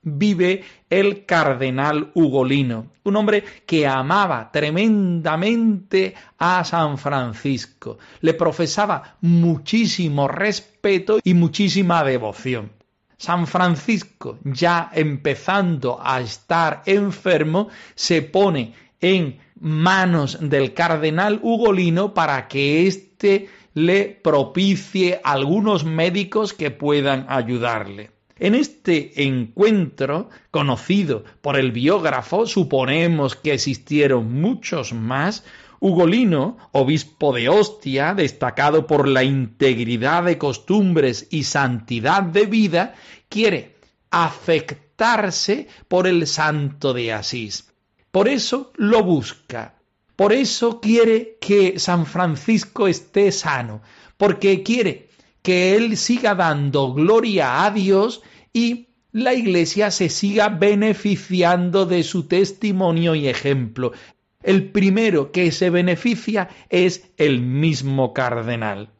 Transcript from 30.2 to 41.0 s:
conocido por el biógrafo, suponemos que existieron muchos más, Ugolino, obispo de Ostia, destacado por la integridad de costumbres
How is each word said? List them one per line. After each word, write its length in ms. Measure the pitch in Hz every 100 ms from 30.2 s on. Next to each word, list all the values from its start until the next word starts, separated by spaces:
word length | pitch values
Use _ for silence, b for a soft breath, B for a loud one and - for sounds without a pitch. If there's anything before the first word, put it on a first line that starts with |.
| - B B
conocido 760 | 156 143 123 - 196 170 113 B B
por 160 | 147 135
el 140 | 131
biógrafo, 760 | 113 135 196 160 131 - 175 226
suponemos 880 | - 156 135 127 151 170 160 139 -
que 160 | 151
existieron 800 | 139 139 127 - 147 143 127 113 127
muchos 540 | 185 262 - 165 120
más, 500 | 117 110 135 165 214 B B B B
Ugolino, 800 | 196 175 170 220 233 156 147 - B
obispo 600 | - 131 151 - _ 147
de 160 | 123 120
Ostia, 640 | 196 202 - 139 131 147
destacado 720 | 196 143 - 127 - 147 156 -
por 200 | 147 139
la 180 | 131
integridad 1000 | 131 139 120 - 139 117 117 120 127 170
de 160 | 175 170
costumbres 880 | 143 127 - 202 190 165